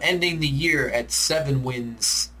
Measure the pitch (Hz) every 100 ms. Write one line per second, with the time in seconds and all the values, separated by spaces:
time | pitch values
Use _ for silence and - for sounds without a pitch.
0 | 160 180 175 165 151 139 165 151 123 120
1 | 117 - - 156 139 135 127 123 117 113
2 | - - - -